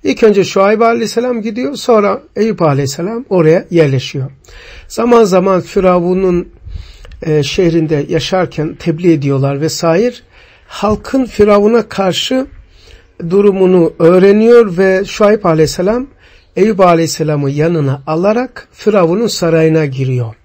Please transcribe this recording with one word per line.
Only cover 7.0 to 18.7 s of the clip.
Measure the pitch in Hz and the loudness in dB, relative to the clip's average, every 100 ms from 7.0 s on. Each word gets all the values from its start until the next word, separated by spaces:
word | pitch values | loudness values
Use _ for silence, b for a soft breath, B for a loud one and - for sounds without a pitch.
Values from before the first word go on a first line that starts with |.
| B B | B B
e, | - 151 | -2 -2
şehrinde | 143 - 175 165 160 151 147 | 0 0 0 2 0 -2 -2
yaşarken | 120 - 190 170 - 156 | -4 -2 -2 -4 -4 -8
tebliğ | - - 160 175 | -6 -6 -2 0
ediyorlar | 156 139 135 139 139 | 0 0 -2 -2 -2
vesaire. | 156 151 170 165 240 247 _ b b b b | -6 -2 0 0 0 -4 _ b b b b
Halkın | - 202 208 - 269 | -6 -4 -4 -2 -4
Firavun'a | 247 - 208 208 208 233 214 | -4 0 2 4 2 0 -2
karşı | - 190 170 - 262 269 - - b b b b _ 170 | -4 -2 -2 -4 -4 -6 -12 -20 b b b b _ -2
durumunu | 190 202 190 185 185 165 - | 2 2 4 2 4 2 2
öğreniyor | 165 180 190 208 220 240 220 170 | 4 6 4 4 6 6 4 0
ve | 190 185 | 0 0
Şuayb | 196 - 208 214 | -4 0 2 2
Aleyhisselam | 185 160 156 - 185 233 269 _ b b b - | 0 2 0 0 -2 -2 -6 _ b b b -2
Eyüp | 208 202 | 0 2
Aleyhisselam'ı | 185 165 160 - 156 151 139 | 2 2 0 -4 -4 -2 -2
yanına | 143 160 170 139 135 139 | -2 -2 0 -2 -4 -6
alarak | 160 190 226 254 - - | -2 0 0 -4 -10 -20